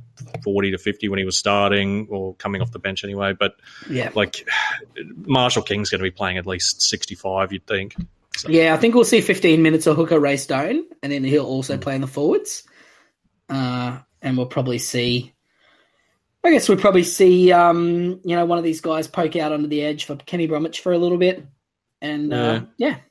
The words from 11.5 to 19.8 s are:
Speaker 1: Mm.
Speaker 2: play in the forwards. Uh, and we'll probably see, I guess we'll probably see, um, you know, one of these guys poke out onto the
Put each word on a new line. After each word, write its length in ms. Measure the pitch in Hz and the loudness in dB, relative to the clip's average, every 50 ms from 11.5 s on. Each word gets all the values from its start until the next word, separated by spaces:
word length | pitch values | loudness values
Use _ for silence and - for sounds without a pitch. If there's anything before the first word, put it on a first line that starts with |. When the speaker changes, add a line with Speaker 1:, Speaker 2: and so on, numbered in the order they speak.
| 131 135 131 - 139 | -2 -4 -4 -4 -6
Speaker 1:
Mm. 40 | 131 | -6
Speaker 2:
play 140 | - 151 135 | -4 -4 -4
in 60 | 135 | -4
the 60 | 139 135 | -6 -6
forwards. 560 | - - 143 165 240 427 427 - - - - _ _ _ _ _ _ _ _ _ _ _ _ _ _ _ _ - | -4 -2 0 2 2 0 -2 -4 -10 -12 -14 _ _ _ _ _ _ _ _ _ _ _ _ _ _ _ _ -8
Uh, 500 | 135 135 131 127 123 123 123 123 123 131 - _ _ _ | -6 -4 -4 -4 -4 -4 -6 -6 -8 -10 -14 _ _ _
and 160 | - 135 131 | -6 -4 -2
we'll 100 | 127 127 | -2 -2
probably 320 | 127 - 147 131 127 123 120 | -2 -4 -4 -2 -2 -4 -4
see, 540 | - - - 123 120 120 123 123 120 - _ _ _ _ _ _ _ _ _ _ _ _ _ _ _ _ _ _ _ _ _ _ - | -4 -4 -4 -2 0 0 0 -2 -4 -8 _ _ _ _ _ _ _ _ _ _ _ _ _ _ _ _ _ _ _ _ _ _ 2
I 80 | 339 | 4
guess 180 | 320 262 - - | 4 4 4 2
we'll 100 | 208 190 | 2 4
probably 260 | - 208 190 185 175 | 4 4 4 4 2
see, 480 | 175 - - 196 185 185 180 180 180 180 | 2 2 4 6 6 8 8 8 6 8
um, 680 | 175 175 175 170 170 170 170 175 175 175 175 185 185 - | 8 6 6 4 4 2 0 0 0 -2 -4 -6 -6 -4
you 100 | 180 170 | -2 -2
know, 100 | 175 175 | 0 0
one 140 | 170 175 170 | 0 0 0
of 60 | 165 | 0
these 160 | 165 160 160 | -2 -4 -4
guys 260 | - 170 160 156 156 | -4 -2 -2 -2 -4
poke 300 | 156 - - 170 156 156 | -4 -4 -2 -2 -2 -2
out 160 | 175 156 151 151 | -2 -2 -2 -2
onto 160 | 147 147 151 | -4 -4 -2
the 140 | 151 147 | -2 -2